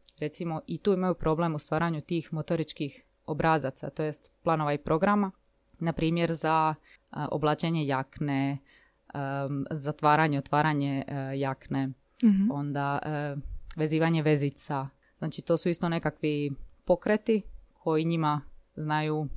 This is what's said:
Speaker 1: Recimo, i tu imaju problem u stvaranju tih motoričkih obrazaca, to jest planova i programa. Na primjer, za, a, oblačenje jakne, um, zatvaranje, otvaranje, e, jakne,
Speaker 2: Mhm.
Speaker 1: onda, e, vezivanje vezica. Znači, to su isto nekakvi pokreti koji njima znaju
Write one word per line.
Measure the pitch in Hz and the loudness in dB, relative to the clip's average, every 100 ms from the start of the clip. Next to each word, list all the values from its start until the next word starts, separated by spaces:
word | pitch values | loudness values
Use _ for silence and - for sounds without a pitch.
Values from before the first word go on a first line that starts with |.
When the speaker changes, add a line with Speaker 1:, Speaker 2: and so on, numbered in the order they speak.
| - _ | -20 _
Speaker 1:
Recimo, | 151 - 170 156 - | -8 -6 -6 -6 -6
i | 170 | -2
tu | 208 | 0
imaju | 185 185 | 2 2
problem | 170 160 156 170 | 0 0 2 0
u | 151 | -2
stvaranju | - 156 170 160 | -2 0 0 -2
tih | - 170 - | -2 -4 -4
motoričkih | 160 - 165 151 - 143 - _ _ - | -6 -2 -2 -2 -4 -8 -8 _ _ -8
obrazaca, | 147 160 160 135 - 147 | 0 2 2 0 -6 -10
to | - | -6
jest | 156 147 - _ | -6 -6 -16 _
planova | 170 160 151 | 0 0 0
i | 147 | -2
programa. | - 156 196 208 196 - _ _ - _ | 0 2 2 2 0 -6 _ _ -20 _
Na | 165 | -2
primjer, | 160 165 170 170 | 0 0 2 0
za, | 165 160 160 156 151 _ - _ | 0 2 2 2 -2 _ -20 _
a, | - 151 | -8 -4
oblačenje | 147 151 151 165 165 143 | 0 0 2 0 0 0
jakne, | 131 139 - 147 135 139 139 - _ _ _ _ | -2 -4 -4 -2 0 0 -4 -10 _ _ _ _
um, | 143 139 139 139 139 135 | -8 -4 -4 -4 -4 -4
zatvaranje, | 156 143 151 151 151 160 143 | -4 -4 2 6 6 6 2
otvaranje, | - 147 156 147 139 135 - | 2 2 4 2 0 -2 -4
e, | 143 135 | -6 -4
jakne, | 139 135 135 - 135 135 131 _ _ | -2 -2 -4 -4 -2 -2 -6 _ _
Speaker 2:
Mhm. | 226 196 202 | 4 6 2
Speaker 1:
onda, | 143 143 143 143 143 | 0 -4 -2 -2 -2
e, | - 151 147 143 - - - - | -4 -4 -4 -6 -10 -12 -12 -4
vezivanje | 156 156 165 165 | 0 2 2 4
vezica. | 151 147 143 - - 143 135 - _ _ | 4 2 2 -2 -2 -2 -6 -12 _ _
Znači, | 156 - | -8 -8
to | - 165 | 0 2
su | 180 | 2
isto | 165 175 | 0 0
nekakvi | 170 - - 156 147 147 139 - - | 0 -2 -2 -2 0 -2 -6 -12 -16
pokreti | - 175 - 214 - 220 - - - | 0 2 2 0 2 0 0 -18 -20
koji | _ - 156 | _ 0 0
njima | 160 165 151 147 - - _ - | 2 0 0 -2 -4 -20 _ -10
znaju | 151 151 156 151 147 | -2 -2 0 -2 -4